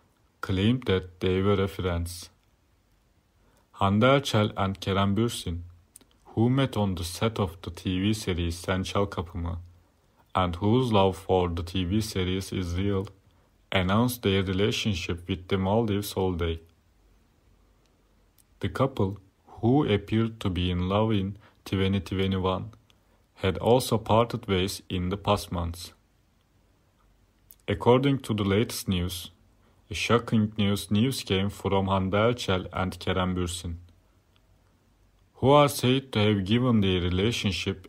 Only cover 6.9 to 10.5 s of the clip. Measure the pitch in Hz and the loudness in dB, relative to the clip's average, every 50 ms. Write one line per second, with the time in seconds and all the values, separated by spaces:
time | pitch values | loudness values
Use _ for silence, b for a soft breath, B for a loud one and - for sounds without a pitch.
6.9 | 92 85 85 - - - - 113 113 - 104 87 - - - - 82 - - 95 | -2 -4 -6 -8 -4 -2 -2 -2 0 0 -4 -4 -4 -10 -12 -14 -12 -8 -4 -4
7.9 | 92 90 95 104 110 107 - 98 90 85 87 85 82 - - - 92 92 92 - | -2 0 0 0 0 -2 -2 -4 -4 -2 -2 -4 -4 -6 -4 -4 -4 -4 -4 -2
8.9 | - 101 101 101 - - 85 - - 90 85 85 87 87 - - - b b b | -2 -2 -2 -2 -4 -8 -8 -8 -8 -8 -6 -6 -8 -8 -12 -16 -20 b b b
9.9 | b b b b b b b b - 87 92 90 | b b b b b b b b -2 -2 0 0